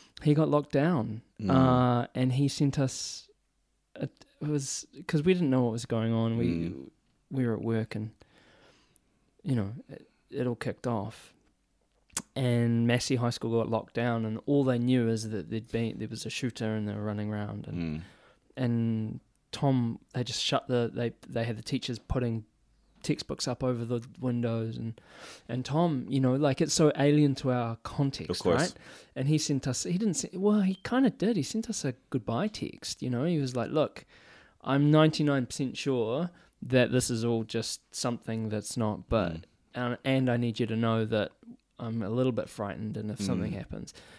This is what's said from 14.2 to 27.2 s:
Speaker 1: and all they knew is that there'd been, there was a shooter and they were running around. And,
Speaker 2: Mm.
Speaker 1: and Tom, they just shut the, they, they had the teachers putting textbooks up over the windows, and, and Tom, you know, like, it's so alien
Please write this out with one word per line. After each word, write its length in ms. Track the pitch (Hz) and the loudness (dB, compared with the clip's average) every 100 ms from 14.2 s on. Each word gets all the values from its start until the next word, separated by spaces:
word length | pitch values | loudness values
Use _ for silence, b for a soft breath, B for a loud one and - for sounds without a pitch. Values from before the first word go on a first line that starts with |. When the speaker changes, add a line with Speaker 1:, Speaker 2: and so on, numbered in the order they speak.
Speaker 1:
and 140 | 110 110 - | -2 -4 0
all 180 | 143 | 2
they 140 | 131 120 | 4 2
knew 300 | 120 127 113 | 4 4 4
is 220 | 113 110 | 0 -2
that 200 | 107 78 | -6 -6
there'd 200 | 113 110 | -6 -4
been, 280 | 113 113 - | -4 -4 -4
there 100 | 107 | -8
was 160 | 110 110 | -8 -8
a 40 | |
shooter 440 | - 127 - 110 110 | -6 -6 -4 -4 -2
and 120 | 104 | -4
they 60 | |
were 80 | 104 | -4
running 280 | 104 104 104 | -4 -4 -4
around. 340 | 104 104 104 - | -4 -6 -8 -8
And, 80 | 87 | -6
Speaker 2:
Mm. 240 | 82 78 90 b b b _ - | -4 -6 -10 b b b _ -4
Speaker 1:
and 640 | 127 117 117 110 110 127 _ _ _ | 0 0 0 -2 -4 -8 _ _ _
Tom, 460 | - 143 131 117 - _ | -2 2 2 0 -4 _
they 100 | 127 | -6
just 180 | 120 - | -4 -4
shut 240 | - 135 - | -2 -2 0
the, 220 | 123 117 | -2 -2
they, 200 | - 120 - - | -2 -4 -6 -8
they 160 | - | -6
had 120 | 117 110 | -4 -6
the 40 | |
teachers 360 | - 131 - 117 | -6 -6 -6 -8
putting 460 | - 131 120 113 107 _ _ _ _ _ | -4 -2 -2 -4 -8 _ _ _ _ _
textbooks 440 | - 147 - 139 - | -4 -4 -4 -6 -6
up 160 | 120 | -4
over 220 | 131 123 | -2 -2
the 160 | 117 120 123 - | -2 -4 -6 -8
windows, 580 | 127 120 120 113 113 120 | -4 -2 0 -2 -4 -6
and, 200 | 113 110 B B B B - | -8 -10 B B B B -8
and 140 | 123 | -6
Tom, 420 | 123 147 175 139 - | -2 0 2 0 -2
you 100 | 135 | 2
know, 140 | 131 | 2
like, 260 | 131 147 131 | 4 2 2
it's 100 | 156 | 0
so 160 | - 151 - | 4 4 6
alien 380 | 143 151 | 4 6